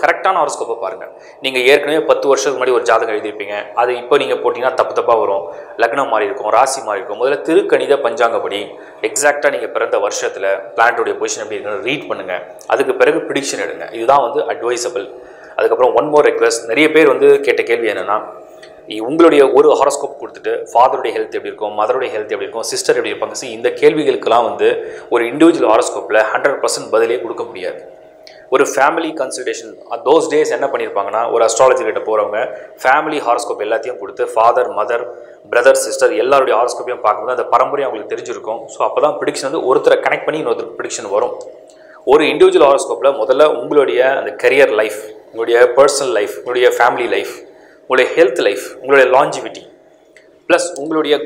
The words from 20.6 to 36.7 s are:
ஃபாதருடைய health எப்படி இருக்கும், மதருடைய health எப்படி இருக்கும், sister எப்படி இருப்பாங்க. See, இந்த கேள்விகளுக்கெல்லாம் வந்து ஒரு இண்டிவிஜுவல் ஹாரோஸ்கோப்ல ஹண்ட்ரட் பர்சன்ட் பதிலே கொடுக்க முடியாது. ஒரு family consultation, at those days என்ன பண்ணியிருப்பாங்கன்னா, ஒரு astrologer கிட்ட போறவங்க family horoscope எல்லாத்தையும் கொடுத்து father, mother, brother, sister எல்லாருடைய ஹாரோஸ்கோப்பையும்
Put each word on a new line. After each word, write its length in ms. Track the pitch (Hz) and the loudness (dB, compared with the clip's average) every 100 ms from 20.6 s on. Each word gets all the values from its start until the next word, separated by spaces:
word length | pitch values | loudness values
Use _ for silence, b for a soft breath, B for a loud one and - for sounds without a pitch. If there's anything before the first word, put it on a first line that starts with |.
| 117 | -2
ஃபாதருடைய 420 | 117 131 131 120 | 2 4 2 -4
health 220 | 110 110 107 | -4 -4 -8
எப்படி 120 | 101 | -8
இருக்கும், 220 | - 104 104 | -8 -6 -2
மதருடைய 300 | 110 127 120 | -2 -2 -4
health 180 | - - | -6 -6
எப்படி 120 | 104 101 | -6 -6
இருக்கும், 200 | 113 104 | -8 -8
sister 240 | 127 - 120 | -4 0 0
எப்படி 140 | 113 | -2
இருப்பாங்க. 240 | 101 107 - | -4 -8 -8
See, 80 | 135 113 | -12 -4
இந்த 120 | 120 - | -4 2
கேள்விகளுக்கெல்லாம் 680 | 147 156 139 120 - 117 110 | 2 4 0 0 2 2 2
வந்து 200 | 104 107 - B B B | 0 0 0 B B B
ஒரு 80 | 120 117 | -2 0
இண்டிவிஜுவல் 400 | 147 165 139 120 | 4 4 4 4
ஹாரோஸ்கோப்ல 480 | 113 - - - 107 - | 4 2 -4 0 2 2
ஹண்ட்ரட் 260 | - 143 131 | 0 0 0
பர்சன்ட் 260 | 117 - - | -2 -4 -2
பதிலே 220 | 110 113 120 | 0 0 -2
கொடுக்க 220 | 117 117 113 | -4 -8 -10
முடியாது. 320 | 95 90 76 - - - - - B B | -10 -10 -10 -16 -20 -20 -20 -20 B B
ஒரு 120 | 135 147 | 0 2
family 380 | 131 143 165 160 156 | 2 2 0 -4 -6
consultation, 500 | 131 131 120 110 113 95 - | -8 -8 -8 -8 -12 -18 -12
at 80 | 117 127 | -4 2
those 160 | 156 - | 2 2
days 160 | 147 147 123 | 0 0 -2
என்ன 120 | 135 | -2
பண்ணியிருப்பாங்கன்னா, 500 | 120 110 98 101 107 117 113 | -4 -4 -4 -2 -2 0 2
ஒரு 60 | 113 | 2
astrologer 420 | - 131 123 107 | 4 4 4 0
கிட்ட 120 | 98 107 | -2 -2
போறவங்க 320 | 107 101 104 127 - B B | -2 0 -2 -6 -8 B B
family 380 | 131 147 156 151 117 | 0 2 0 -2 0
horoscope 360 | 120 - 107 104 | -2 -2 -6 -2
எல்லாத்தையும் 320 | 110 123 123 | -4 -4 -10
கொடுத்து 240 | 127 - 120 | -10 -6 -4
father, 360 | 110 117 120 120 104 | 2 4 4 0 -2
mother, 260 | 107 117 127 B B B 104 | -2 -4 -6 B B B -2
brother, 300 | 113 131 - - | 2 4 4 2
sister 280 | - 123 107 | 0 0 2
எல்லாருடைய 300 | 123 139 123 113 | 2 2 2 2
ஹாரோஸ்கோப்பையும் 460 | 120 | 0